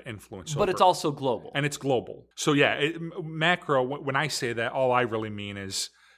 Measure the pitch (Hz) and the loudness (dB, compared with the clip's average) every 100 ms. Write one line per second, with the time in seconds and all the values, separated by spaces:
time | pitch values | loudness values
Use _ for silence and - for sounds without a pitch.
0 | 131 104 - 98 156 151 196 180 185 175 | -10 -14 -12 -14 -6 0 2 6 6 4
1 | 160 143 135 110 - 143 143 - 139 123 | 0 -2 -2 -2 -2 -2 -2 -2 0 0
2 | 98 - - - - 143 127 120 147 165 | 0 -10 -16 -4 2 6 6 4 0 -2
3 | 165 185 160 160 160 180 - 139 127 143 | -8 -10 -8 -2 0 0 2 2 2 -2
4 | 135 135 151 - 123 117 117 139 131 123 | -2 -2 0 -2 -2 -2 -2 0 2 4
5 | 120 110 110 104 101 101 98 98 - _ | 2 0 -4 -6 -8 -8 -8 -6 -8 _
6 | _ | _